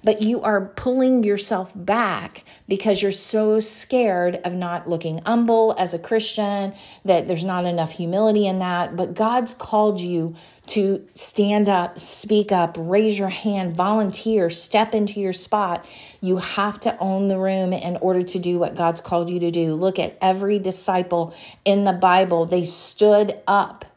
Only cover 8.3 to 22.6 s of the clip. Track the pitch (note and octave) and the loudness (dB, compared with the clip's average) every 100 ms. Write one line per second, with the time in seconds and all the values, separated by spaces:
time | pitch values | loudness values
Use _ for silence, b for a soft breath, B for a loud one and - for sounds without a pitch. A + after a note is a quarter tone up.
8.3 | G#3+ G3+ F#3+ F3+ F3 F3 F3 F3+ F3+ A3 | 2 0 -2 -2 -2 -4 -4 -6 -2 0
9.3 | B3 A#3 - - G#3+ G#3+ F#3+ F3 F3 E3 | 0 -2 -10 -2 2 2 0 -4 -4 -4
10.3 | E3 B B - G#3+ G3 G3 - - - | -8 B B -4 0 0 -2 -6 -10 -6
11.3 | - G3+ G#3 G3+ F#3 F3 - - - G#3 | 0 2 4 4 2 0 -6 -10 -10 0
12.3 | G#3+ G#3 F#3 E3+ E3+ E3 G3 A3 G3+ F#3+ | 2 4 2 2 -2 0 2 2 0 -2
13.3 | F#3 A3 G3+ F#3 E3 F#3+ G#3+ G3+ F#3+ A3+ | -2 -4 -2 -2 0 0 2 0 -2 0
14.3 | A3 E3+ E3+ - G#3+ A3 A3 G3+ G#3 F#3+ | 2 0 -2 0 0 2 0 -2 -2 -4
15.3 | F#3 - G#3 F#3+ F3 B B B B F#3 | -4 -4 -2 0 -4 B B B B -2
16.3 | F#3 - - G3+ G#3 A#3 - F#3+ F#3+ G3 | -2 -2 -2 -2 -2 -6 -2 -2 0 0
17.3 | F#3+ F#3+ F#3+ F#3 F#3 F3 F3+ F#3 F#3 F3+ | 0 0 0 0 -2 -4 -2 0 0 0
18.3 | F#3 F3 F3 E3+ - E3+ E3 - F3 E3+ | -4 -2 0 -2 0 -2 -2 -2 -2 -2
19.3 | F3 E3+ E3+ E3 D#3 F#3+ F#3+ - - F#3+ | -2 -2 0 0 0 0 0 -4 0 0
20.3 | F#3+ G3+ G#3 F#3+ F#3 - F#3 F3+ F3 E3 | 2 0 0 -2 -4 -2 -2 0 -2 -2
21.3 | B B B - G3+ G3+ F3+ F#3 F#3 F#3+ | B B B 2 2 2 4 4 6 4
22.3 | E3+ E3+ F3+ | 2 2 0